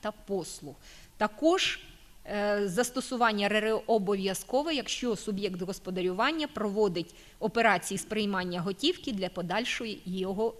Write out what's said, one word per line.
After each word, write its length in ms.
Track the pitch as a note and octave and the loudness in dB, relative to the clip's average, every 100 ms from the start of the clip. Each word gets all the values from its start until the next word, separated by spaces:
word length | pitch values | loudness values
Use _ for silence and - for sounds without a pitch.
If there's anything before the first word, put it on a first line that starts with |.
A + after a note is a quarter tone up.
та 100 | G#3+ | -8
послуг. 640 | G#3+ - G3 D#3 - D3 - - - - - | -8 -4 -4 -4 -10 -14 -16 -20 -20 -14 0
Також, 640 | G#3+ G#3 D#4 F#4 - - - - - - - | 0 4 4 4 2 -2 -10 -20 -20 -20 -8
е, 420 | G#3 G#3 G#3 G3+ | -2 0 2 0
застосування 800 | F3+ A#3+ C4 - B3 A#3 G#3 G3+ | 0 0 0 -4 2 2 4 2
Р 80 | |
Р 200 | G#3+ G#3+ | 2 2
О 80 | A3 - | 0 2
обов'язкове, 880 | A3+ F#3+ G3 F#3+ F#3+ - C4 D4+ | 2 2 0 0 -4 0 0 2
якщо 420 | D4 - - B3 G#3 | -2 -2 -2 -2 -2
суб'єкт 460 | - G3 G3+ F3+ | -2 -2 -2 -4
господарювання 840 | F#3 F#3+ - F#3 F3+ F#3 C4 D#4+ D4 | -6 -6 -6 -2 0 2 2 2 -2
проводить 640 | A#3 G#3+ G3 G#3 F3 E3+ - - - | -2 -2 2 2 2 -6 -10 -20 -6
операції 600 | - A#3 A3+ F3+ - F#3+ | -2 4 4 4 0 -6
з 60 | |
приймання 560 | - G#3+ G3+ G3 F3+ F3 | -4 -2 0 0 -2 -4
готівки 520 | F3 F#3+ D4+ F4+ - | -4 0 0 0 -4
для 160 | G3+ F3+ | -4 -4
подальшої 760 | - E3+ G3 B3 - A#3 G3+ | -4 -2 -2 -2 -4 -6 -8
його 500 | F3+ F#3 F#3 F#3+ A3+ - | -6 -4 -2 0 -2 -2